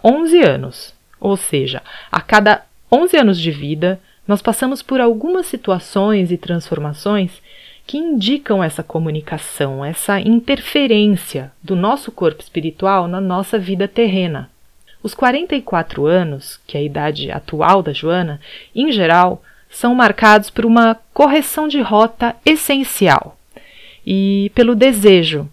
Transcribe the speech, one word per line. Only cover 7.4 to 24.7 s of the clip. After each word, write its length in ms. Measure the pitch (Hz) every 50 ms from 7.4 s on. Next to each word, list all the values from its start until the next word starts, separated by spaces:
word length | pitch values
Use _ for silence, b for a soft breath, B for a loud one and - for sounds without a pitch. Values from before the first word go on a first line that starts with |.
| b b b b b b b b b -
que 100 | - 294
indicam 640 | 330 330 302 233 185 220 277 285 - - 208 190
essa 220 | 175 156 - - 156
comunicação, 1000 | - - 160 160 160 151 156 156 - 160 151 - - - - 147 139 135 135 139
essa 360 | 147 170 - - - 202 196
interferência 1300 | - 208 233 233 233 - 277 269 - - - 294 277 254 226 208 208 208 196 180 - - - 139 131 139 - _ -
do 140 | 160 190 175
nosso 340 | 185 214 254 277 - 233
corpo 320 | - - 190 160 - - -
espiritual 640 | - - - 156 160 151 - 190 196 196 190 175 175
na 140 | 180 190
nossa 360 | 196 185 180 185 196 - - 214
vida 300 | 180 180 196 180 196 202
terrena. 600 | - 233 233 208 185 190 180 170 151 135 135 - _ _ _ _ _ _ b b b b
Os 120 | - 208 -
quarenta 400 | - 269 247 254 294 349 339 294
e 80 | 269
quatro 440 | - - 202 170 160 - - 143 139
anos, 560 | 151 175 185 175 156 143 135 - - - - _
que 120 | - - 143
é 20 |
a 40 | 147
idade 460 | 147 139 151 147 156 147 151 147 135
atual 540 | - 151 - - - 151 160 165 190 196 170
da 80 | 151
Joana, 480 | 139 - - 160 175 180 175 156 147 147 B B B B B B -
em 160 | - 277 320
geral, 540 | 247 208 180 160 165 175 180 180 - - b b b b b b
são 240 | - - - 240 247
marcados 560 | 254 240 208 202 - 226 214 214 214 202 -
por 160 | - - 226
uma 320 | 233 226 233 233 226 226 226 _ _ _
correção 540 | - 294 285 277 311 277 - - 311 311 302
de 140 | 285 294
rota 560 | 233 190 208 208 226 226 226 - 240 240 - - -
essencial 920 | - 214 208 - - 277 269 262 - - - 190 170 135 - - - - _ _ _ B B B B B B B B B B - -
e 420 | 190 196 196 196 196 196 196 202 -
pelo 180 | 254 240 233